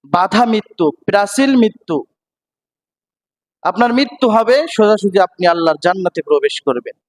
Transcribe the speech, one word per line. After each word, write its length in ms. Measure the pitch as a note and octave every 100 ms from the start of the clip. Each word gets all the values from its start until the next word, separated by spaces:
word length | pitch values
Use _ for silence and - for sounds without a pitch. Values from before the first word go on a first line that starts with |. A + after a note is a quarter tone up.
| D3
বাধা 400 | F3 F#3+ G#3+ A#3+
মৃত্যু, 460 | G#3+ - - D#3+
প্রাচীল 640 | - - G3+ G3+ - C4+ C4
মৃত্যু। 480 | A3 - - D3+ - _ _ _ _ _ _ _ _ _ _ _ _ _ _ _
আপনার 320 | - F#3 A#3+
মৃত্যু 360 | A#3+ C#4+ - B3
হবে, 380 | A3 A3+ C4+ D#4+
সোজাসুজি 520 | - G#3 G#3+ G3+ F#3
আপনি 280 | F3+ - F3
আল্লাহর 300 | E3+ E3 D3+
জান্নাতে 400 | F3 F#3+ F3+ E3+
প্রবেশ 400 | D3 D3 C#3+ -
করবেন। 340 | - B2 A#2 -